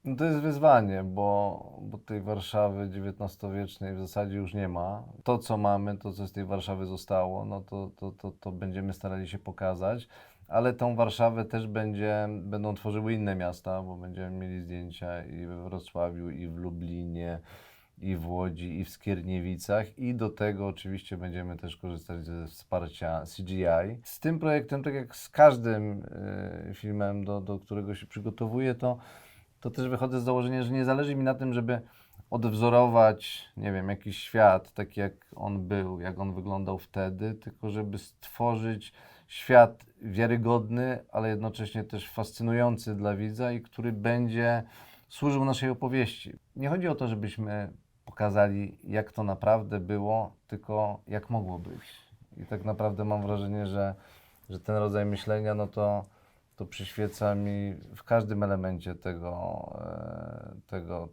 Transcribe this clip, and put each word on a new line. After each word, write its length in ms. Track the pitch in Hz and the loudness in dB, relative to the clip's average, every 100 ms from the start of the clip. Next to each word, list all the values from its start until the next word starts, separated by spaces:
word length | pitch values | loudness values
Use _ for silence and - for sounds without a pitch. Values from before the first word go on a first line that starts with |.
No 120 | 139 127 | -6 0
to 80 | |
jest 140 | 160 151 | 2 2
wyzwanie, 680 | 151 143 151 123 101 95 | 2 6 8 10 8 0
bo, 760 | 95 95 101 101 101 - - - | -2 0 2 2 0 -4 -12 -14
bo 160 | 104 107 | -12 -12
tej 220 | - 104 | -8 -6
Warszawy 680 | 98 101 95 107 104 98 101 | -4 -4 -2 2 2 0 -4
dziewiętnastowiecznej 1040 | 98 98 95 98 - 101 98 95 - 98 | -6 -8 -6 -8 -8 -6 -4 -6 -6 -8
w 40 | 95 | -6
zasadzie 380 | 92 104 101 101 | -6 -4 -2 -2
już 180 | 92 | -4
nie 140 | 101 95 | -2 -2
ma. 340 | 87 90 104 120 - | -2 -4 -6 -10 -6
To, 140 | - 120 | 0 0
co 180 | 120 107 | 0 2
mamy, 400 | 101 101 101 101 | 4 4 0 -4
to, 140 | 104 | -8
co 140 | 95 98 | -8 -8
z 60 | |
tej 120 | 101 | -6
Warszawy 420 | 95 98 101 95 95 | -4 -4 -4 -4 -6
zostało, 580 | 92 - 95 92 98 | -8 -2 0 0 -2
no 160 | 104 98 | -6 -8
to, 300 | 98 98 95 - | -8 -8 -8 -10
to, 160 | 95 | -12
to, 200 | 92 98 - | -10 -12 -10
to 120 | 98 | -10
będziemy 400 | 90 95 92 98 | -6 -6 -4 -4
starali 360 | 95 98 95 90 | -4 -6 -6 -8
się 100 | 95 | -10
pokazać, 680 | - - 95 90 95 120 - - - _ - | -10 -4 -2 0 -2 -2 -6 -20 -20 _ -2
ale 240 | 101 123 | 2 2
tą 240 | 120 123 117 | 2 0 2
Warszawę 480 | 113 - 117 113 | 2 4 4 4
też 220 | 110 113 110 | -2 -2 -2
będzie, 600 | 107 107 104 107 104 104 104 | -2 -2 0 0 0 0 -4
będą 320 | 98 104 104 | -6 -4 -4
tworzyły 380 | 101 107 107 107 | -2 -2 -2 0
inne 220 | 113 104 | 0 0
miasta, 480 | 95 90 90 92 95 | 0 -2 -4 -6 -6
bo 140 | 92 90 | -6 -10
będziemy 340 | 90 92 92 | -10 -8 -8
mieli 300 | 92 92 90 | -6 -6 -8
zdjęcia 640 | 87 87 90 85 87 87 | -8 -8 -10 -10 -8 -8
i 220 | 71 78 87 | -8 -10 -10
we 160 | 87 | -10
Wrocławiu, 680 | 90 90 87 87 87 85 85 | -8 -8 -6 -2 -2 -2 -8
i 180 | 69 85 | -8 -8
w 80 | 85 | -8
Lublinie, 840 | 90 85 85 87 87 85 85 82 - - - - _ - | -8 -6 -6 -6 -6 -6 -6 -8 -12 -20 -20 -20 _ -8
i 180 | 95 90 | -4 -2
w 120 | 82 | -2
Łodzi, 520 | 90 92 85 90 82 | -2 -2 -4 -6 -6
i 40 | |
w 60 | 92 | -8
Skierniewicach, 1080 | - 101 90 92 92 87 87 - 104 104 - | -6 -2 -2 -2 -4 -4 -4 0 0 0 -4
i 160 | 123 | -4
do 160 | 120 110 | -2 -2
tego 360 | - 104 98 98 | 0 -2 0 -4
oczywiście 500 | 85 95 95 - 90 | -6 -6 -8 -8 -8
będziemy 400 | 90 90 90 82 | -6 -6 -6 -8
też 200 | 87 - | -10 -10
korzystać 480 | 92 82 - 85 80 | -8 -8 -10 -10 -8
ze 200 | 85 78 | -8 -10
wsparcia 800 | - - 90 82 - 82 80 80 | -12 -4 -4 -4 -6 -4 -4 -6
C 160 | - | -10
G 120 | 92 95 90 82 98 | -6 0 4 4 2
I. 120 | 120 | -6
Z 180 | - - | -12 -4
tym 180 | 160 160 | -2 0
projektem, 440 | 160 151 - 139 | 2 2 0 -4
tak 120 | 143 | -4
jak 220 | 135 123 - | -6 -8 -14
z 120 | - | 0
każdym, 760 | - 151 123 117 107 107 101 - - 98 95 95 85 82 | 10 10 10 2 2 0 -4 -8 -8 -8 -6 -8 -8 -10
y, 40 | |
filmem, 500 | 98 104 104 101 101 | -8 -4 0 0 0
do, 160 | 98 101 | -2 -4
do 180 | 95 98 | -4 -6
którego 360 | - 104 101 | -6 -6 -6
się 120 | 98 - | -8 -10
przygotowuję, 680 | 110 107 - 113 123 131 | -8 -6 -4 -2 0 0
to, 240 | 120 127 123 - - - - _ _ | 0 0 -2 -8 -20 -20 -20 _ _
to 100 | 120 | -8
też 180 | 123 127 | -4 -2
wychodzę 320 | 123 127 127 | 0 0 0
z 40 | |
założenia, 380 | 120 127 123 131 | 2 2 2 0
że 100 | 120 | 0
nie 120 | 131 | 2
zależy 300 | 127 131 143 | 2 2 2
mi 100 | 139 | 0
na 100 | 131 | 0
tym, 180 | 131 131 | 0 0
żeby 280 | 120 117 120 120 - _ - - | 0 0 -2 -4 -20 _ -20 -6
odwzorować, 1160 | 117 113 107 120 120 123 117 110 104 - - - - | 0 2 4 8 8 10 10 8 8 -4 -14 -14 -8
nie 160 | 101 | -4
wiem, 160 | 95 95 | -2 -2
jakiś 300 | 101 104 95 | -4 -6 -10
świat, 540 | - 113 104 92 - | 0 8 10 8 2
tak 240 | - 101 101 | -8 -6 -4
jak 160 | 98 - - - | -4 -4 -18 -8
on 320 | 104 98 92 | -4 -4 -2
był, 320 | 101 92 90 | -2 -2 -6
jak 180 | 90 90 | -8 -6
on 160 | 98 | -6
wyglądał 440 | 92 98 98 95 95 | -6 -4 -4 -4 -6
wtedy, 560 | - 98 95 92 107 | -6 -4 -4 -2 -6
tylko 360 | 110 - - 110 | -6 -12 -8 -6
żeby 280 | 104 104 101 | -4 -4 -8
stworzyć 960 | - _ - - 120 113 113 110 - - - - - | -12 _ -12 -2 0 0 -2 -6 -10 -20 -20 -20 -18
świat 560 | - - 123 117 - - - | -6 10 12 12 8 -20 -12
wiarygodny, 960 | 110 95 117 117 113 120 104 120 127 117 - | -4 2 4 4 4 2 2 -2 -2 -4 -4
ale 160 | 110 110 | -2 0
jednocześnie 560 | 107 110 110 104 113 | 0 -2 -4 -6 -6
też 260 | 104 104 - | -6 -8 -8
fascynujący 840 | - 110 - 117 117 120 117 110 | -6 -6 -2 0 4 4 2 -2
dla 220 | 101 104 101 | -2 0 0
widza 360 | 107 107 123 | -2 -2 -2
i 80 | 120 | -4
który 320 | - - 117 | -8 -6 -4
będzie 680 | 107 113 120 120 113 120 117 117 - - - - | 0 2 2 2 2 2 2 -2 -14 -20 -20 -16
służył 360 | - 143 139 | -2 2 4
naszej 260 | 135 127 131 | 2 2 0
opowieści. 640 | 123 131 131 113 - - - _ - | 0 0 2 0 -2 -14 -16 _ -6
Nie 120 | 139 | -2
chodzi 200 | 180 175 | 0 0
o 60 | |
to, 140 | 151 123 | 0 -2
żebyśmy 640 | 107 101 113 104 104 101 - _ _ | -2 -4 -4 -4 -4 -6 -10 _ _
pokazali, 760 | - - 107 104 101 101 101 - | -12 -2 2 6 6 4 -4 -8
jak 280 | 98 104 107 | -4 -2 -2
to 100 | - | -4
naprawdę 580 | 101 95 104 110 101 104 | -4 2 4 4 2 -4
było, 560 | 90 104 104 110 101 - - | -2 -2 0 -2 -2 -10 -12
tylko 540 | 104 - 107 104 101 - | -10 -4 -2 -2 -4 -6
jak 220 | 107 - | -8 -4
mogło 280 | 117 92 87 | -4 -4 -8
być. 240 | 87 85 - - - - - - | -10 -14 -16 -20 -20 -20 -20 -14
I 100 | - | -8
tak 180 | 104 | -6
naprawdę 400 | 104 101 107 101 | -4 0 -2 0
mam 180 | 104 104 | -2 0
wrażenie, 440 | 101 104 101 104 98 | 0 -2 -2 -2 -2
że, 280 | 101 98 98 - - - _ - | -2 -2 -4 -14 -20 -20 _ -14
że 100 | 92 | -10
ten 160 | - 90 | -2 0
rodzaj 300 | 104 104 104 | 2 2 0
myślenia, 480 | 98 107 107 107 | 0 0 0 0
no 120 | 104 101 | 0 -2
to 380 | 107 104 101 98 _ _ _ _ - | 0 2 0 -4 _ _ _ _ -12
to 100 | 92 | -12
przyświeca 680 | - 92 - 104 - 107 | -10 -8 -4 -4 0 2
mi 400 | 101 101 101 101 92 - 101 | 2 0 -2 -4 -6 -12 -10
w 60 | |
każdym 380 | - 117 104 101 | 2 2 4 0
elemencie 520 | 101 95 92 90 90 | 2 0 0 -4 -6
tego, 380 | 85 92 85 87 87 87 - - - | -8 -6 -6 -6 -6 -6 -6 -8 -10
e, 720 | - 50 50 50 50 - - - - | -10 -8 -10 -10 -10 -12 -14 -16 -10
tego, 420 | 95 85 87 82 | -8 -6 -8 -8